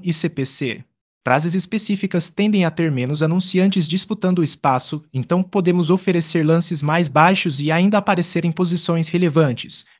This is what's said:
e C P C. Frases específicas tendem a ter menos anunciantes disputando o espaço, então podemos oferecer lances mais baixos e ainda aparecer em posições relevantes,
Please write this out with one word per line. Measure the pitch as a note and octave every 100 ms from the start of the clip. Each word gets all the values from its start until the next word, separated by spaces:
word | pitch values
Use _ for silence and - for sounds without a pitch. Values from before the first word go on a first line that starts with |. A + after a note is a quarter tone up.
e | F3+
C | D#3+ E3
P | D#3 C3+
C. | - C3+ G#2+ - _ _ _ -
Frases | C3 E3+ F3+
específicas | - A3 - G3+ G3 F3 -
tendem | - G#3 G#3 E3+
a |
ter | D#3 E3
menos | C3 B2 D3+
anunciantes | D#3 F3+ F3+ F3+ F#3+ F#3+ D#3
disputando | F#3 - G#3+ F#3 F3+
o |
espaço, | D#3 - C#3+ B2+ - D3+ -
então | C3 B2 F3+
podemos | F#3 G3+ F3 F3 E3
oferecer | F#3 - F3 D#3+ E3+ D#3
lances | E3 E3 D#3+
mais | D3 E3 D#3+
baixos | C#3 E3 F#3+ F3 C3+
e | D3
ainda | D#3+ F#3+ G#3
aparecer | G3+ F#3 F3 E3+
em | E3
posições | E3 F3+ E3+ - E3 D#3+
relevantes, | F3+ F3 D3 D3+ A#2 - - - _